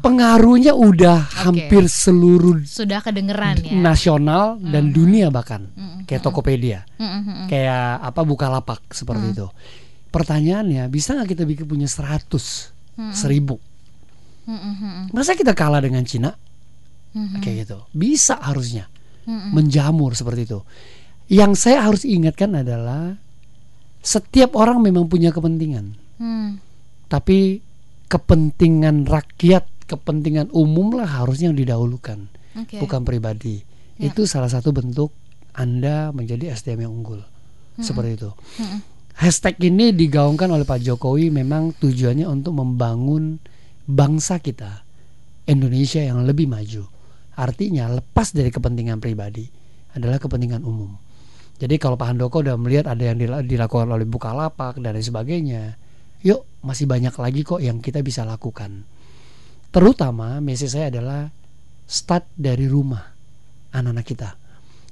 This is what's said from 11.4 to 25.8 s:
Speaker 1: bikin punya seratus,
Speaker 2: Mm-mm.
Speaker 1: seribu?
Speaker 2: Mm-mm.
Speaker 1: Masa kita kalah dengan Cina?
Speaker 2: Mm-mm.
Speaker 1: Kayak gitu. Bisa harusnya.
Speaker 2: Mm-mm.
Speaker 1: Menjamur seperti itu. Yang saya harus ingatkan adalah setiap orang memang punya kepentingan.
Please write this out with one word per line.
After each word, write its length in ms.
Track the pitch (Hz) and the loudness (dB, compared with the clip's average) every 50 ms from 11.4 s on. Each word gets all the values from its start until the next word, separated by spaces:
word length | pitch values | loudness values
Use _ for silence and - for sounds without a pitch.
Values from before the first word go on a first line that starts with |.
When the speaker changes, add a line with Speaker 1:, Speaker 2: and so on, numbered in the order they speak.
| 165 | -2
Speaker 1:
bikin 180 | 151 151 147 160 | -4 -4 -6 -6
punya 240 | 147 151 143 143 139 | -6 -4 -4 -2 -4
seratus, 800 | - - 143 139 151 - - - - 117 - - - - - - - - - - - 233 | -4 -6 -6 -4 -4 -6 -4 -4 -6 -6 -6 -6 -10 -12 -12 -16 -18 -20 -20 -18 -14 -12
Speaker 2:
Mm-mm. 140 | 220 214 196 | -12 -8 -6
Speaker 1:
seribu? 420 | 208 208 139 143 147 143 135 120 - - - - - - - - - - - - - - - - - - | -4 -2 0 0 0 0 -2 -4 -8 -10 -18 -20 -20 -20 -20 -20 -20 -20 -20 -20 -20 -20 -20 -20 -16 -12
Speaker 2:
Mm-mm. 640 | 233 220 190 185 202 202 190 214 196 175 185 190 190 | -12 -12 -10 -10 -10 -10 -8 -10 -10 -10 -10 -10 -6
Speaker 1:
Masa 240 | 214 240 277 339 370 | -4 -2 0 0 0
kita 240 | 330 294 240 190 | 2 4 2 4
kalah 240 | - 160 147 147 143 | 4 4 2 2 2
dengan 240 | 135 123 131 127 123 | 2 2 0 -2 -2
Cina? 320 | - - 113 - - - - - - - - - - - - - - - - - - - | -2 -2 -2 -2 -2 -4 -6 -18 -20 -20 -20 -20 -20 -20 -20 -20 -20 -20 -20 -18 -12 -10
Speaker 2:
Mm-mm. 240 | 214 208 196 196 196 | -8 -8 -8 -6 -6
Speaker 1:
Kayak 240 | 196 - 110 113 107 | -6 -6 -6 -6 -8
gitu. 120 | 101 101 98 - - - | -10 -12 -16 -14 -10 -4
Bisa 400 | 151 185 269 302 - - - - | -2 0 0 0 0 0 0 -2
harusnya. 480 | - - 143 139 135 123 117 117 104 92 - - - - - - - - | -2 -2 -4 -4 -4 -4 -6 -8 -8 -10 -12 -18 -20 -20 -20 -20 -16 -12
Speaker 2:
Mm-mm. 320 | 233 226 214 185 208 185 | -10 -10 -8 -4 0 2
Speaker 1:
Menjamur 560 | 156 151 147 127 127 139 156 165 160 143 127 117 | 2 4 4 4 2 2 2 2 2 0 0 -2
seperti 320 | - 120 120 120 120 117 | -4 -4 -4 -4 -6 -6
itu. 160 | 120 117 120 - - - - - - - - - - - - - | -6 -8 -10 -10 -14 -18 -18 -18 -20 -20 -20 -20 -20 -20 -10 0
Yang 320 | - 190 202 202 202 196 | 4 6 8 8 8 4
saya 240 | - - 240 269 277 | 4 4 4 4 4
harus 240 | 208 214 208 - - | 4 2 2 2 0
ingatkan 480 | 262 196 170 160 156 - - 196 208 180 | 0 2 2 2 2 2 0 -2 0 0
adalah 640 | 143 123 123 117 117 117 120 135 156 170 180 202 - - - - - - - - - - - - - - - - - - | -2 -2 -2 -4 -4 -4 -4 -6 -6 -6 -8 -10 -12 -16 -20 -20 -20 -20 -20 -20 -20 -20 -20 -20 -20 -20 -20 -16 -10 -6
setiap 480 | - - 208 - - - 262 254 247 - | -2 -2 -2 0 2 6 6 6 6 6
orang 320 | 214 220 240 247 240 220 | 4 4 4 4 4 4
memang 240 | 196 180 175 170 160 | 4 4 4 2 2
punya 240 | 180 165 165 165 151 | 2 4 4 4 2
kepentingan. 640 | 170 160 165 165 160 160 151 135 107 | 2 0 0 0 0 -2 -2 -4 -6